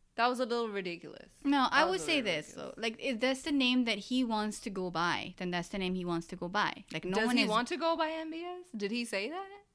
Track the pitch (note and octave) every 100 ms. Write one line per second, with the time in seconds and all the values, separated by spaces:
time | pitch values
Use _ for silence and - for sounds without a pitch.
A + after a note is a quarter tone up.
0 | _ - A#3+ B3 A#3+ A#3+ A3+ G3+ F3 E3+
1 | D#3+ - - - C#4 C#4 B3 C#4 E4+ F#4
2 | D#4+ D4+ G#3+ D#3 - - C#2 - A3+ A3+
3 | C4+ A3 B3+ C4 E4 C#4+ B3+ B3+ A#3 G3+
4 | - B3+ B3 G#3+ G#3+ G#3 A#3 F#3+ F3+ F3
5 | F3 B2+ - - F3+ F3 E3+ G3+ F#3 F#3
6 | F3 E3+ E3 F3 F3 G#3 F3 - - D#3
7 | F3 G3 A#3 B3 G#3 G#3+ B3 E4+ E4 E4
8 | D#4 D#4+ D#4+ E4 F4 F4+ F4+ A3 G3 A#3+
9 | A#3+ G3 G#3+ F4 G4 G4+ _